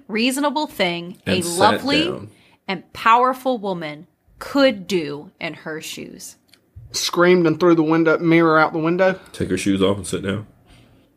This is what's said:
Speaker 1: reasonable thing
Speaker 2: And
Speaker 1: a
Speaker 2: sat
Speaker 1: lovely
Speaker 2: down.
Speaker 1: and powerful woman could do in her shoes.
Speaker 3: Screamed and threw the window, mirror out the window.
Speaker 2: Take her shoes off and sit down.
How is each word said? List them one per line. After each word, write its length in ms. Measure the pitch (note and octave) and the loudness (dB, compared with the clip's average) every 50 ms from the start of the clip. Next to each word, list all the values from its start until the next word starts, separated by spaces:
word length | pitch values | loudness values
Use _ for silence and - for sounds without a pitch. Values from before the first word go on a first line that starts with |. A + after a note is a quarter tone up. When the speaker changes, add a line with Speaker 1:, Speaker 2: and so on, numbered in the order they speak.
| - - | -12 -8
Speaker 1:
reasonable 580 | G3 G#3+ A3+ C4 B3+ C#4 C#4+ D4 B3+ D4+ D4+ | -4 -2 -2 -2 0 -2 -2 -2 -2 -4 -6
thing 540 | D4 - - F#3+ F3 F3 E3+ E3+ F3 F#3+ - _ | -6 -4 -2 -2 -2 -2 -6 -8 -12 -16 -10 _
Speaker 2:
And 140 | G3 F#3 F#3 | -4 -2 -2
Speaker 1:
a 40 | E3+ | -2
Speaker 2:
sat 140 | F3 F3 F3+ | -4 0 2
Speaker 1:
lovely 440 | G3 A3 A3 G#3 - C4 C#4+ D4 E4 | 2 2 2 0 0 0 0 0 0
Speaker 2:
down. 280 | - - - G#2 - - _ _ _ _ _ _ | -2 -6 -8 -12 -16 -20 _ _ _ _ _ _
Speaker 1:
and 240 | - F#3+ E3 - _ | -10 -10 -10 -10 _
powerful 680 | - - - A#3 A3+ B3 B3 B3+ C4 C4 - C4+ B3+ | -10 0 2 4 4 6 4 2 0 -2 -2 -4 -4
woman 500 | A3+ F#3+ G3+ F#3 E3+ E3 D3+ D3 D3+ E3+ - _ _ _ _ _ - | -2 -4 -6 -6 -6 -6 -8 -10 -12 -16 -20 _ _ _ _ _ -16
could 460 | - - - C#4+ C#4 C4+ A3 G3+ F3+ | -10 -2 2 4 4 4 2 0 -4
do 460 | - G3+ F3 D#3 C#3+ D3 C#3+ D3+ F#3 - - | -4 -2 -2 -2 -4 -6 -10 -12 -16 -14 -12
in 140 | F3 E3 D3+ | -10 -10 -10
her 260 | D3 - E3 D#3 D#3+ | -10 -12 -12 -12 -10
shoes. 560 | - - - - - - - - - - - _ _ _ _ _ _ _ _ - - - | -12 -12 -12 -14 -14 -16 -16 -18 -18 -20 -20 _ _ _ _ _ _ _ _ -20 -18 -12
Speaker 3:
Screamed 560 | - - - - - F3 E3+ F3+ F3+ F3+ E3+ | -8 -6 -6 -2 0 4 4 6 6 6 4
and 140 | D#3 D#3 D#3 | 2 2 2
threw 140 | F3+ F3 E3+ | 4 4 4
the 60 | E3 D#3 | 4 4
window, 340 | D#3 D#3+ E3 E3 D#3+ D#3 | 2 2 2 4 2 2
mirror 420 | - F3 E3 E3 E3 E3+ D#3+ D#3 D#3 | 2 2 4 4 4 4 4 4 4
out 140 | D#3 - E3+ | 4 2 0
the 60 | E3 | -2
window. 380 | D#3 E3 F3 F3+ F#3+ F#3 F#3 F#3 - - | -2 0 0 2 2 2 0 -2 -8 -12
Speaker 2:
Take 200 | - - F#2 F2+ | -8 -6 -4 -2
her 60 | F#2 | -2
shoes 240 | F2 - G2+ G2 F#2+ | -2 0 0 0 2
off 140 | F#2+ F2+ G2+ | 2 0 0
and 100 | G2 F2+ | -2 -4
sit 180 | - - - - | -6 -8 -6 -4
down. 240 | G2 G2 G#2 G#2+ - _ _ _ _ - - _ _ _ _ _ _ _ | -6 -6 -6 -8 -12 _ _ _ _ -20 -20 _ _ _ _ _ _ _